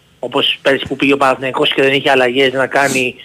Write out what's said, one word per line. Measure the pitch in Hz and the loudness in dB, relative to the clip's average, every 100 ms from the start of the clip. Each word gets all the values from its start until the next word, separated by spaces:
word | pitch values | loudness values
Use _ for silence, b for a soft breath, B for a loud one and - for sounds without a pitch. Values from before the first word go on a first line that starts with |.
| _ - | _ -12
όπως | 123 139 135 - | -6 -2 -2 -2
πέρυσι | 139 135 - | 0 0 -2
που | 139 | -2
πήγε | 139 | 0
ο | 139 | 2
Παναθηναϊκός | 135 123 131 120 147 | 2 0 -4 -2 -2
και | - | 2
δεν | 135 | 2
είχε | 139 143 | 2 2
αλλαγές | 135 123 127 135 | 2 2 2 0
να | 131 127 | 0 -2
κάνει | 139 139 135 123 - | 0 0 0 -4 -8